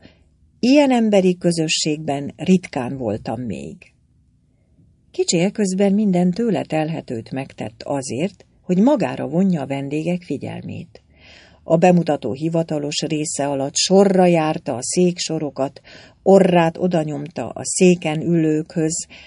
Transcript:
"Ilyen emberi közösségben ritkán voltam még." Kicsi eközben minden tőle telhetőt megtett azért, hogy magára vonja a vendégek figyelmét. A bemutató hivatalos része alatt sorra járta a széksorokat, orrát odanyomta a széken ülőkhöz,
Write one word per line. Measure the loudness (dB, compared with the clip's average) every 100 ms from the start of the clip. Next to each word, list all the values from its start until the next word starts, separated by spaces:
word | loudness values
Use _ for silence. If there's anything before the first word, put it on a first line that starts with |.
| -12 _ _ _ _ _
"Ilyen | 4 4 4
emberi | 2 2 4 2 2
közösségben | 0 0 -2 -2 -2 -4 -4 -6 -6 -4
ritkán | 2 2 2 -6 -6 -4
voltam | -4 -4 -6 -8
még." | -8 -8 -12 -16 _ _ _ _ _ _ _ _ _ _ _ _ _
Kicsi | -4 -2 0
eközben | 0 -2 -2 0 2
minden | 2 2 2 2
tőle | 0 -2 -2
telhetőt | -2 -4 -4 -6 -8 -10 -8
megtett | -10 -10 -8 -8 -8
azért, | -6 -6 -4 -4 -4 -6 _ _
hogy | -2 2
magára | 4 4 0 -4 -4
vonja | 0 2 0
a | -2
vendégek | -6 -4 -4 -2 -4
figyelmét. | -6 -8 -8 -10 -12 -14 -14 -20 _ _ -20 -20 -20 _
A | -2 4
bemutató | 6 4 2 -2 -4
hivatalos | -6 -2 -2 -2 -4 -6 -6 -4
része | -4 -4 -4 -4
alatt | -4 -4 -4
sorra | 2 4 4 4 4
járta | 4 0 -4 -6
a | -8
széksorokat, | -4 0 0 0 -6 -6 -6 -4 -6 -6 -20 -20 -20 _
orrát | 4 6 6 4 2 0
odanyomta | -2 -2 -2 -6 -8 -10 -10
a | -10
széken | -8 2 4 4 0 -4
ülőkhöz, | 0 0 2 0 -2 -2 -2 -4 -10 -18